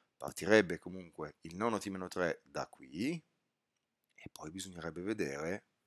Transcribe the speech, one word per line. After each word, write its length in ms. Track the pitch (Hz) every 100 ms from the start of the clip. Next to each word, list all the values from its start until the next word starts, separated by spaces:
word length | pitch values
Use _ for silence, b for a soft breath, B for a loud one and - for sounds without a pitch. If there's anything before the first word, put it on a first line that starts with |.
| B _
partirebbe 640 | 69 - 80 107 90 85
comunque 580 | 90 92 87 - 76 -
il 140 | 85 87
nono 220 | 113 107
T 80 | 104
meno 200 | 95 92
tre 320 | 95 87 -
da 220 | - 76 -
qui, 460 | - 65 73 123
e 1160 | 165 - _ _ _ _ _ _ _ _ - -
poi 180 | - 78
bisognerebbe 520 | 92 95 87 82 80
vedere 640 | 92 107 78 69 80 101 - _